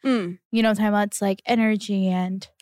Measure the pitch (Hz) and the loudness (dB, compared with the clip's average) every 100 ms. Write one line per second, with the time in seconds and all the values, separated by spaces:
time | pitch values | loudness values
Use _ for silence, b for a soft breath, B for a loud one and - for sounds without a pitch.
0 | 269 247 175 185 _ 226 220 208 214 208 | -2 0 -2 -8 _ 0 2 2 2 2
1 | 208 - 202 190 - 233 220 214 214 196 | 0 -2 -2 -2 -2 0 2 0 -2 0
2 | 190 180 185 190 - _ | 0 0 -2 -6 -10 _